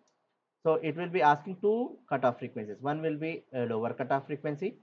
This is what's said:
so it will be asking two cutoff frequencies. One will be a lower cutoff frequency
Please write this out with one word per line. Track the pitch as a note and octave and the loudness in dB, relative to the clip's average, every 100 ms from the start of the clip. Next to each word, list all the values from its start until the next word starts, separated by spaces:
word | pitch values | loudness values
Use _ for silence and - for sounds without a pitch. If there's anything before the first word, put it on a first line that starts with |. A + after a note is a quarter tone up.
| _ _ _ _ _ _ | _ _ _ _ _ _
so | D#3+ D#3+ | 2 2
it | D#3+ D3+ | 0 -4
will | F3 | -2
be | F3 | 4
asking | D3 D3 G3+ F#3 | 6 6 0 -2
two | G#3 A3 C4 - _ | 2 2 -2 -8 _
cutoff | C3 B2 A#2+ | 2 2 0
frequencies. | A#2+ A#2 G#2+ G2+ | -8 -8 -10 -6
One | C3+ D3+ | -4 -2
will | D#3+ D3+ | -2 -2
be | D#3+ E3 - | -4 -6 -6
a | C3 A#2+ | -4 -2
lower | A2+ A#2+ | 0 -2
cutoff | - B2+ C#3 - | -4 -2 -2 -2
frequency | D3 D#3 C#3+ B2+ - | -6 -4 -4 -6 -8